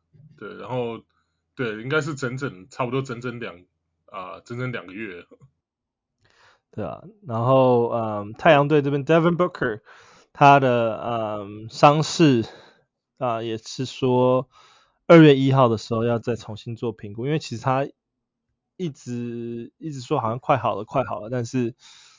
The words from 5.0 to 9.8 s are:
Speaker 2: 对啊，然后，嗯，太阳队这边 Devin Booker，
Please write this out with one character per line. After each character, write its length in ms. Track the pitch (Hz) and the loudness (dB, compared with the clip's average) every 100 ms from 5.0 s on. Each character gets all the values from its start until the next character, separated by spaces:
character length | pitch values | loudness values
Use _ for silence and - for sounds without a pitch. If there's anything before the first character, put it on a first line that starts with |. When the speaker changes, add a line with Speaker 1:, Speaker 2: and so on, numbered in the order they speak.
| 110 87 - - _ _ _ _ _ _ _ _ _ _ _ _ _ | -14 -14 -20 -20 _ _ _ _ _ _ _ _ _ _ _ _ _
Speaker 2:
对 120 | - | -12
啊， 200 | 92 - 175 - 165 | -12 -12 -18 -20 -8
然 180 | 113 | -4
后， 460 | 120 135 131 120 117 | 2 4 4 4 2
嗯， 420 | 117 110 104 104 | -2 -6 -6 -10
太 180 | 113 175 | 0 4
阳 160 | 143 143 | 4 4
队 160 | 151 | 2
这 80 | 139 | 0
边 140 | 143 | -2
Devin 320 | 135 165 165 170 | 2 2 2 0
Booker， 460 | 180 - 127 107 | -2 -4 -6 -6